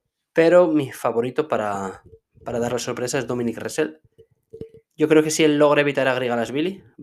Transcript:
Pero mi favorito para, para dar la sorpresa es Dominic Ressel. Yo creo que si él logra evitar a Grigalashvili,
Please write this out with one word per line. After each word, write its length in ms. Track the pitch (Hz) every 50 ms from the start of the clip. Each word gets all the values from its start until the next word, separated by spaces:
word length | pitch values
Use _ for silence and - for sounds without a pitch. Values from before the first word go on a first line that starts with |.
| _ _ _ _ _ _
Pero 360 | - 165 160 165 175 180 180
mi 240 | 165 156 151 135 -
favorito 560 | - - - 123 110 117 120 123 - 151 147
para, 560 | - 127 107 107 104 101 98 98 95 92 - - - - - _ _ _ _ -
para 140 | 120 120 117
dar 140 | 117 117 123
la 60 | 117
sorpresa 380 | - 127 117 113 123 123 143
es 100 | 139 120
Dominic 300 | 120 123 123 120 117 -
Ressel. 420 | 107 107 - - 160 156 156 - - _ _ _ - _ _ _ _ _ _ - - - - - - _ _ _
Yo 120 | - 151
creo 160 | 151 156 156 151
que 80 | 156
si 120 | 151 - 160
él 140 | 151 147
logra 240 | 143 147 143 147 147
evitar 260 | 143 143 135 139 131
a 60 | 131 127
Grigalashvili, 720 | 127 131 120 120 117 113 117 123 147 165 185 190 - - _ _ -